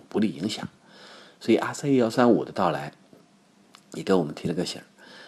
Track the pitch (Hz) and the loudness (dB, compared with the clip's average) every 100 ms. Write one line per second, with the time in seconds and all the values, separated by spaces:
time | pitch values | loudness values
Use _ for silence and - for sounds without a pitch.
0 | - - 104 71 104 - - - _ - | -6 -2 -2 -2 -6 -6 -10 -14 _ -20
1 | - - - _ - 113 - - 143 131 | -20 -20 -20 _ 2 2 2 -4 2 2
2 | 113 127 120 87 - - 90 73 73 - | 2 4 4 4 0 -2 0 -2 -8 -14
3 | _ - _ _ _ _ _ - _ 165 | _ -20 _ _ _ _ _ -20 _ -8
4 | 156 92 110 - - - - - - _ | 0 0 0 -6 -6 -4 -6 -8 -18 _
5 | - - | -20 -20